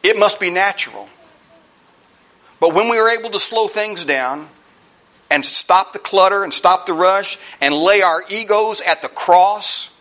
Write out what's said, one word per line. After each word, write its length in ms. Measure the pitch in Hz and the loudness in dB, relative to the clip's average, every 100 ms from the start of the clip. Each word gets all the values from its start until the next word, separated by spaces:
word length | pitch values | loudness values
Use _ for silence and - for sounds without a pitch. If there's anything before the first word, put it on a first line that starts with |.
It 160 | 190 226 | 2 2
must 220 | 311 - | 2 2
be 100 | 185 | -4
natural. 580 | 180 196 190 - 196 208 _ _ _ _ _ _ _ _ _ _ _ _ _ _ _ | -2 -2 -4 -10 -10 -20 _ _ _ _ _ _ _ _ _ _ _ _ _ _ _
But 160 | 165 | 0
when 140 | 170 233 | 2 2
we 100 | 226 | 2
are 120 | 226 | 2
able 200 | 226 226 | 0 -4
to 100 | 196 | -6
slow 280 | - 226 214 | -4 -2 -2
things 360 | 214 214 180 | -2 -6 -6
down 440 | 165 135 127 143 151 _ _ _ _ _ _ _ _ | -4 -2 -2 -6 -12 _ _ _ _ _ _ _ _
and 120 | 143 | -2
stop 480 | - - - 180 190 | -2 -4 2 2 2
the 60 | - | -10
clutter 460 | - 196 185 202 | -2 2 4 2
and 80 | 185 | -4
stop 340 | - 180 185 - | 0 2 2 -2
the 60 | |
rush 460 | 165 180 196 202 - - - | 0 2 0 -4 -12 -16 -4
and 140 | 143 | -2
lay 280 | 147 175 202 | 2 2 4
our 200 | 185 160 - | 2 0 -4
egos 500 | 208 208 208 220 208 | -8 0 0 0 -2
at 200 | - 156 | -2 -4
the 60 | - | -4
cross 840 | - - 180 190 208 - - - _ | -6 2 4 4 0 -4 -6 -8 _